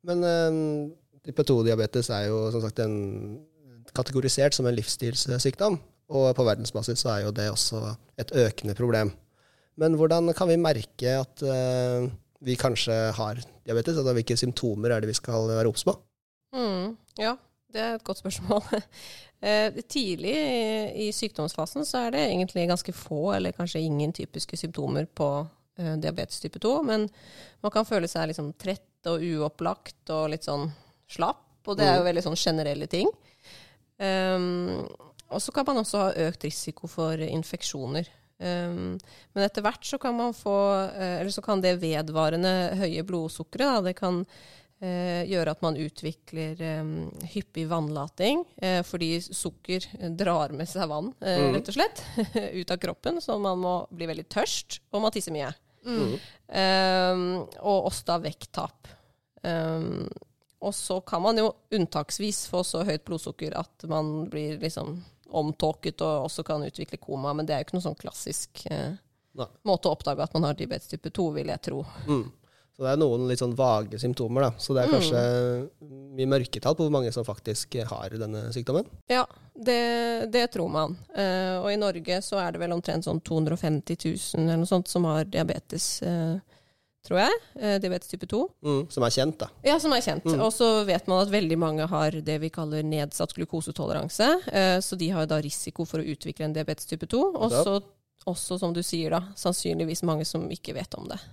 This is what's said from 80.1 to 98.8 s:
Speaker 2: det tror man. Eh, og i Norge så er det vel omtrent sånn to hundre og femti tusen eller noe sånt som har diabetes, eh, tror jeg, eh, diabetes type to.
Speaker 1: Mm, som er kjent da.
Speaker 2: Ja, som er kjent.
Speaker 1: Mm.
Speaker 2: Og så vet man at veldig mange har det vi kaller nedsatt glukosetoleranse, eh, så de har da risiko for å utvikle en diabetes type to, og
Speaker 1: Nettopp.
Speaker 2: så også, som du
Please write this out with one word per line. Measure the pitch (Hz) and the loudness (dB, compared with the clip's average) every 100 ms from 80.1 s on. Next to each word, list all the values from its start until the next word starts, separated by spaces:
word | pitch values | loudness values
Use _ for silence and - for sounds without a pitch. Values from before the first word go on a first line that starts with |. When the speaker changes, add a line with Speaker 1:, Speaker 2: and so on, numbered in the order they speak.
| 233 226 | -2 0
Speaker 2:
det | 240 240 | 2 2
tror | 202 170 | 0 0
man. | 151 156 180 - | 0 0 -2 -8
Eh, | 320 196 185 185 185 | -2 0 2 0 0
og | 196 | 0
i | 208 | 2
Norge | 202 175 160 180 | 0 0 -2 -2
så | 202 196 | 0 -2
er | 175 | 0
det | 175 | -2
vel | 170 | -2
omtrent | 175 180 165 | -2 -2 -2
sånn | 170 165 | -2 -4
to | - | 0
hundre | 160 156 | 0 0
og | 165 | 0
femti | 160 151 - 170 | 0 0 -2 -4
tusen | 160 185 - - 160 | -2 -4 -2 0 2
eller | 165 | 2
noe | 175 | 4
sånt | 185 180 | 2 2
som | 180 | 0
har | 170 156 | 2 2
diabetes, | 160 180 165 - _ 165 - - | 0 0 0 -2 _ -4 -4 -2
eh, | 175 175 165 180 - _ _ _ _ _ | -2 0 0 -2 -6 _ _ _ _ _
tror | - 180 | -2 2
jeg, | 233 453 - - | 4 2 -4 -4
eh, | 214 196 | 0 0
diabetes | 185 180 - | 0 -4 -6
type | 185 170 | -10 -4
to. | 214 359 _ | -2 -2 _
Speaker 1:
Mm, | 147 139 - | 0 0 0
som | - | 0
er | 117 | 2
kjent | 131 139 - | 4 2 0
da. | - - | -8 0
Speaker 2:
Ja, | 269 311 | 2 4
som | 302 | 4
er | 247 | 2
kjent. | - 151 | 2 -2
Speaker 1:
Mm. | 165 151 | 0 2
Speaker 2:
Og | 220 | 2
så | 226 233 220 202 | 4 6 6 4
vet | 180 - | 2 4
man | 185 202 | 2 4
at | |
veldig | 202 170 165 | 2 2 2
mange | 165 156 160 | 2 2 0
har | 160 156 | 2 2
det | 156 151 151 | 0 -2 -2
vi | 160 | -2
kaller | - 156 151 | -4 -4 -2
nedsatt | 156 156 147 - 165 | 0 0 -2 -2 -4
glukosetoleranse, | - 165 165 160 156 160 160 156 - 233 349 - | -4 -4 -4 -4 -4 -2 -2 -4 4 4 4 2
eh, | 196 190 185 | 2 4 4
så | 190 185 | 0 -2
de | 170 | 0
har | 185 156 | 0 2
da | 156 | 0
risiko | 151 - - - 165 | 0 -6 -8 -6 -4
for | 160 | -2
å | 156 | -4
utvikle | 143 160 - 156 | -6 -8 -6 -4
en | |
diabetes | 156 151 156 - | -2 -2 -4 -6
type | 160 165 | -8 -2
to, | 233 381 | 2 2
og | 339 220 | 2 2
Speaker 1:
Nettopp. | 127 185 | 4 4
Speaker 2:
så | 196 196 _ _ _ - | 2 -2 _ _ _ -6
også, | 175 - 180 | -4 -4 -2
som | 180 | 0
du | 170 | 0